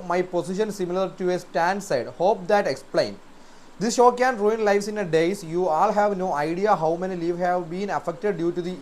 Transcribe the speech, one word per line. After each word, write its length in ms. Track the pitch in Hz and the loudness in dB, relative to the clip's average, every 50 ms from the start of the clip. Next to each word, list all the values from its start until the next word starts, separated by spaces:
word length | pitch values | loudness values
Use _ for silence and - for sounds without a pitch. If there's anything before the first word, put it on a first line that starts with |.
| 190 175 | -2 -2
my 140 | 175 180 | 0 0
position 500 | 180 185 180 175 156 175 190 190 214 214 | 0 0 -2 -2 -2 -2 -2 -2 -2 -2
similar 380 | 196 - 185 170 175 185 190 180 - - | -4 -4 -4 -4 -2 -2 -2 -2 -4 -2
to 120 | 190 180 | -2 0
a 80 | 180 170 | 0 -2
stand 440 | 175 - - 180 165 180 196 208 190 | -4 -4 -2 0 0 0 0 -2 -2
side. 240 | - 160 123 110 120 - - | -2 -2 -2 -2 -4 -4 0
Hope 300 | 165 196 226 196 180 170 | 2 2 2 0 2 2
that 180 | 208 202 196 | 2 2 2
explain. 540 | 165 131 - - - - 165 135 104 101 - - - - - - - - - - - - - | 0 -2 -4 -8 -4 -2 0 0 -2 -4 -10 -16 -20 -20 -20 -20 -20 -20 -20 -20 -20 -8 -4
This 160 | 180 233 226 | -2 0 4
show 180 | 247 240 247 240 | 6 6 6 6
can 240 | 247 247 262 247 208 | 4 2 0 2 2
ruin 260 | 202 208 226 220 214 | 2 2 2 2 2
lives 240 | 208 202 202 202 214 | 2 2 2 0 -2
in 100 | 208 214 | -4 -4
a 60 | 202 | -2
days. 400 | 165 156 160 165 175 202 - 165 | 0 2 2 2 2 0 -2 -6
You 240 | 160 165 175 185 175 | -4 -2 0 0 2
all 240 | 156 156 190 214 | 2 4 2 2
have 260 | 196 208 208 208 202 180 | 4 2 2 2 0 0
no 140 | 185 185 | -2 -2
idea 420 | 151 143 151 160 170 180 196 214 202 | 0 0 0 -2 0 0 2 2 2
how 220 | 160 160 156 170 | 2 2 0 0
many 220 | 170 185 185 190 175 | 0 -2 -4 -4 -4
lives 220 | 165 170 175 175 | -2 -2 -2 0
have 300 | 180 175 180 180 175 160 | 0 0 0 0 -2 -4
been 200 | 175 185 208 196 | -6 -6 -4 -4
affected 480 | 165 147 - 175 165 - - 208 190 160 | -4 -4 -4 -6 -6 -4 -2 -2 -2 0
due 160 | 165 175 170 | -2 -2 -2
to 80 | 175 | -2
the 160 | 170 180 185 - | -4 -6 -8 -8